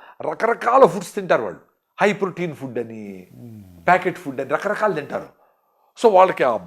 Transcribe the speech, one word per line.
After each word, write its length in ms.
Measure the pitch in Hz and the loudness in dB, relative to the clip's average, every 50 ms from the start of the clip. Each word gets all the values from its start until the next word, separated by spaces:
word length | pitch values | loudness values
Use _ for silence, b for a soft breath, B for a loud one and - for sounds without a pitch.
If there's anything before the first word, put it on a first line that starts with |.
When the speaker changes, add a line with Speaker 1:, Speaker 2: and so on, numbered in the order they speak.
| b b b b | b b b b
Speaker 1:
రకరకాల 640 | - 143 165 - - 233 233 - - - 240 269 262 | -10 -10 -6 -2 0 -2 -2 0 0 2 6 6 6
ఫుడ్స్ 260 | 180 156 202 180 - - | 6 6 0 -8 -8 -10
తింటారు. 280 | 208 190 165 175 143 113 | -10 -2 0 0 0 0
వాళ్ళు 160 | 95 82 - _ _ _ _ _ _ _ - | -4 -8 -12 _ _ _ _ _ _ _ 0
హై 120 | 180 214 196 - | 0 0 0 0
ప్రోటీన్ 340 | 190 185 147 170 180 170 143 127 | -4 -6 -6 -6 -8 -8 -8 -10
ఫుడ్ 200 | 135 131 113 120 | -12 -10 -8 -8
అని, 480 | 120 113 113 110 107 101 95 92 90 _ 123 | -8 -8 -12 -16 -16 -16 -16 -18 -20 _ -20
Speaker 2:
మ్మ్. 260 | 123 120 117 110 107 98 92 87 - - 175 | -20 -20 -20 -20 -20 -20 -20 -20 -8 2 2
Speaker 1:
ప్యాకెట్ 300 | 180 180 175 185 170 - | 2 2 2 -2 -6 -6
ఫుడ్ 240 | - 143 131 120 | -10 -10 -8 -8
అని 80 | 135 127 | -6 -4
రకరకాలు 440 | 143 151 - 196 208 196 214 214 175 | -4 -4 -4 -4 -4 -2 -2 -2 -2
తింటారు. 360 | 151 139 123 123 101 - - _ _ _ _ _ _ _ _ _ _ _ _ _ - | -2 -6 -8 -10 -10 -10 -12 _ _ _ _ _ _ _ _ _ _ _ _ _ 2
So 100 | - 226 196 | 2 6 8
వాళ్ళకి 280 | 180 185 185 160 - 156 | 8 6 6 4 0 0
ఆ 100 | 127 113 101 90 | 0 0 -2 -4